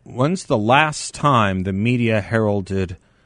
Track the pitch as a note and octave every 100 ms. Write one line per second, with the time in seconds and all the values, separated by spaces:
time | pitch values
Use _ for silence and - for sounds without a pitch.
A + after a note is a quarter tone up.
0 | - A#2 C#3+ F#3 - B2 G#2 C3+ D#3 -
1 | - - D3 B2 G2+ F#2+ F#2 F#2+ A2+ B2
2 | A2+ A2 F#2+ A2+ A2 G2+ F#2+ F#2+ F#2 F#2+
3 | _ _